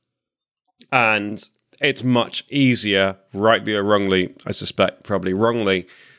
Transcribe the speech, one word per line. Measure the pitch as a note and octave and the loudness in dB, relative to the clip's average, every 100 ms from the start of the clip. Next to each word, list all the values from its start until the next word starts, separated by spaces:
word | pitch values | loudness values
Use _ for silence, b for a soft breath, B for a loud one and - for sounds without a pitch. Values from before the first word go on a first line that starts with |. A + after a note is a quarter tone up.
| _ _ _ _ _ _ _ _ - | _ _ _ _ _ _ _ _ -4
and | C3 A#2 G#2+ G#2 G#2 - _ _ - | 0 2 0 -2 -8 -12 _ _ -6
it's | C#3+ C3 | -4 -2
much | B2 B2 F#2+ - - | 0 0 0 -6 -6
easier, | C#3+ C3+ A#2+ G#2 G2 F#2+ F#2+ _ | 0 2 2 0 2 0 -2 _
rightly | G2 A2 A2+ G#2 G#2+ | 0 2 2 0 -2
or | |
wrongly, | G2+ G#2 G2 F#2 F2+ - - | 2 0 2 0 0 -6 -10
I | |
suspect | G2+ - - F#2 - | -6 -4 0 -2 -2
probably | - G2+ F#2 | -6 -4 -2
wrongly, | F#2 A2+ A#2+ G#2 F#2+ F2+ b b | 0 0 2 0 0 -2 b b